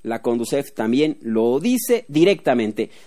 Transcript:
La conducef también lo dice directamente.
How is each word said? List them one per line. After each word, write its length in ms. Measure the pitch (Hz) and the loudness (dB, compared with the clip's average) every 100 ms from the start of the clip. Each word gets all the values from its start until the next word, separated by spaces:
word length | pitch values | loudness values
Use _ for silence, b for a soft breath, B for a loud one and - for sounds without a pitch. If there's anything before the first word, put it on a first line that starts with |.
La 160 | 113 113 | -10 -6
conducef 520 | 123 117 113 139 139 | -2 -2 -2 -4 -4
también 460 | - 110 127 156 143 | -4 -2 0 0 -2
lo 400 | 113 110 117 131 | -4 0 2 2
dice 460 | 214 247 - 233 - | 0 -2 0 -2 0
directamente. 800 | 147 175 185 - 123 107 110 107 b | 2 4 2 0 0 0 -4 -6 b